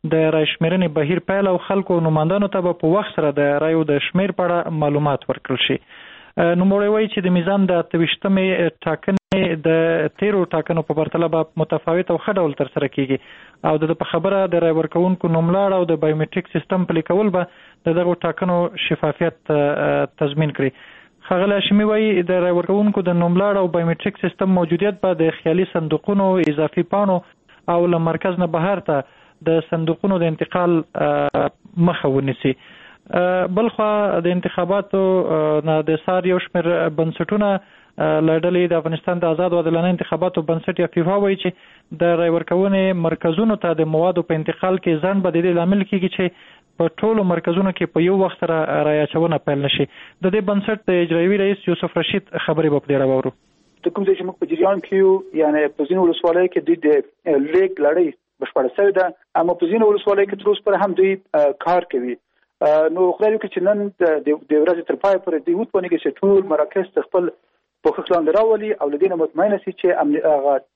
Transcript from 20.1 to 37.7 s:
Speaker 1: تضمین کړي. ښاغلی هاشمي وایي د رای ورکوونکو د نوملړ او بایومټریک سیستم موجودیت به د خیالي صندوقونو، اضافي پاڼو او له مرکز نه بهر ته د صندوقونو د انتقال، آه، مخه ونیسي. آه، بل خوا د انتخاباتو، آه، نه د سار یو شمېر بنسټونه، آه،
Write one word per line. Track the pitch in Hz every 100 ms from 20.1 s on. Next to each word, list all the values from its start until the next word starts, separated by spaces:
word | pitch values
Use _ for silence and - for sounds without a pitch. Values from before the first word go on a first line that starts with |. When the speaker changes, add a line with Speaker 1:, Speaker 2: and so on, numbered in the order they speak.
| -
Speaker 1:
تضمین | 147 143 151 139
کړي. | 135 - - - - _ -
ښاغلی | 180 196 202
هاشمي | - 202 214
وایي | 214 214 185
د | 175 185
رای | 180 175
ورکوونکو | 170 202 208 202
د | 180 175
نوملړ | 170 175 202 196
او | 180
بایومټریک | 170 165 160 202 -
سیستم | 185 - 190 180
موجودیت | 165 170 208 196
به | 190 165
د | 160 156
خیالي | 160 175 185
صندوقونو، | 170 156 156 - 202 190 185 156
اضافي | 147 151 180
پاڼو | 170 202 202 180 - _ _ - -
او | 175 175
له | 170 165
مرکز | 160 190 175
نه | 175 160
بهر | 185 185 -
ته | 143 - _ _ -
د | 160 165 160
صندوقونو | 165 160 160 196 185
د | 165
انتقال، | 156 165 180 180 170 - -
آه، | 147 147 143 - 156 - - 170
مخه | 170 160 143 135
ونیسي. | 135 123 135 131 - - - - -
آه، | - 180 185 180 185
بل | 226
خوا | - 214 208 208 170
د | 170
انتخاباتو، | 180 175 - 180 196 196 196 190 185 - 156
آه، | 156 151 156
نه | 156
د | 156 156 -
سار | 185 180
یو | 180
شمېر | - 180 165 170 165
بنسټونه، | 151 165 - 170 208 208
آه، | 190 -